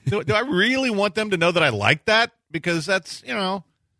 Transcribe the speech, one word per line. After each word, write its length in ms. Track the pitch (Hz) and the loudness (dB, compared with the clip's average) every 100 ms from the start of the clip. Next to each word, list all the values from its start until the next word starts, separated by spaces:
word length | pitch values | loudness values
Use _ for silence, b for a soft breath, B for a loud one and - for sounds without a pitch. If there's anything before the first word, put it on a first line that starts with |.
| - | -4
Do, 160 | 202 | -4
do 100 | 147 | 0
I 80 | 214 | -2
really 500 | 262 185 220 262 262 | 0 0 2 2 0
want 260 | 202 202 - | 0 -2 -2
them 140 | 214 | -2
to 60 | 180 | 0
know 140 | 170 | 2
that 120 | 175 | 4
I 60 | 151 | 2
like 360 | 107 104 151 - | 2 2 2 2
that? 260 | 220 233 _ _ | 2 2 _ _
Because 360 | 160 175 170 151 | -6 -2 -2 0
that's, 360 | 190 185 - 247 | -2 -4 -16 -8
you 80 | |
know, 300 | 233 185 196 - _ _ | -4 -4 -6 -10 _ _